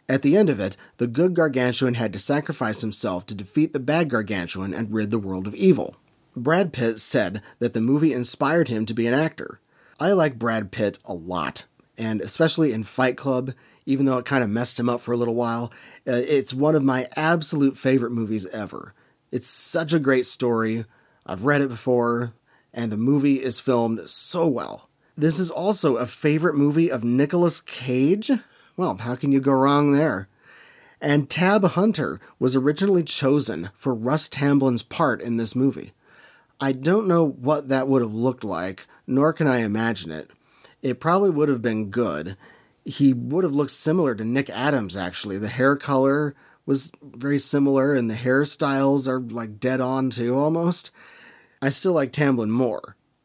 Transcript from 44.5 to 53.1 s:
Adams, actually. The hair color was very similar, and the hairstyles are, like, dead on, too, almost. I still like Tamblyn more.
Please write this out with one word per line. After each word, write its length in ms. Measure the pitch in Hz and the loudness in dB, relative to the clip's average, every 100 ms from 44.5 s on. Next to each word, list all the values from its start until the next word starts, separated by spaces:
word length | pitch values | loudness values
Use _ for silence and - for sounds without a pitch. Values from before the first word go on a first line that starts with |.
Adams, 460 | 98 139 135 98 95 | -2 0 0 -2 -6
actually. 420 | 90 - 104 98 | -6 -6 -6 -6
The 80 | 104 | -4
hair 300 | 123 135 143 | 0 2 2
color 580 | 143 135 135 143 147 - _ _ - | 0 2 2 2 -2 -6 _ _ -2
was 240 | 135 - - | 0 -2 -6
very 380 | 139 117 139 143 | -20 -10 -4 0
similar, 560 | - 143 139 135 135 | 0 2 2 2 2
and 160 | 139 113 | 0 -2
the 40 | |
hairstyles 920 | 110 127 135 143 - 147 139 139 139 131 | -2 0 0 0 -2 -2 2 2 2 0
are, 140 | 131 | -4
like, 400 | 120 117 113 104 | -6 -8 -10 -4
dead 200 | 127 131 | -2 -2
on, 300 | 127 131 131 | -2 -2 -2
too, 260 | 117 120 131 | -2 -2 0
almost. 540 | 151 165 170 175 - _ - - - - _ - | 0 0 0 -2 -6 _ -20 -20 -20 -20 _ -4
I 60 | 135 | -2
still 240 | - 185 | 0 2
like 180 | 165 139 | 2 0
Tamblyn 400 | - 143 123 107 | 2 2 2 0
more. 460 | 120 123 - - - _ | 0 0 -2 -10 -20 _